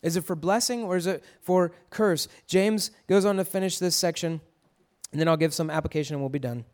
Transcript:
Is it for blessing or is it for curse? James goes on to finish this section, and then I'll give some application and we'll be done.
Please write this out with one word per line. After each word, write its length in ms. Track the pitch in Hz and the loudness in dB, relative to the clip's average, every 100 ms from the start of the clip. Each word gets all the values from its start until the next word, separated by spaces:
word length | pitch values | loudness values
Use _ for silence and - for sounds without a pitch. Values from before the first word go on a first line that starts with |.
Is 140 | 170 170 | -2 -2
it 80 | |
for 120 | 165 175 | -4 -4
blessing 480 | 165 208 - 240 | 0 0 0 -4
or 120 | 220 180 | -2 -2
is 120 | 170 | -2
it 160 | 175 - - | -4 -8 -18
for 300 | - 185 175 - _ | 0 2 2 -2 _
curse? 380 | - 214 165 - - _ | 0 2 2 -2 -10 _
James 440 | 185 202 214 - _ _ | 2 2 0 -4 _ _
goes 180 | 190 196 | 4 4
on 120 | 190 | 0
to 60 | |
finish 360 | 185 196 190 175 | -2 -2 -2 -2
this 160 | 180 165 | -2 0
section, 440 | 175 165 170 165 - _ _ _ _ _ - | 0 -2 -4 -6 -10 _ _ _ _ _ -10
and 80 | 143 | 0
then 80 | 160 | 2
I'll 80 | 160 | 4
give 180 | 160 | 2
some 160 | 151 160 | 0 -2
application 440 | 156 151 156 143 | -2 -2 -4 -4
and 80 | 147 | -4
we'll 80 | 135 | -4
be 100 | 143 | -4
done. 260 | 131 120 113 | -6 -8 -12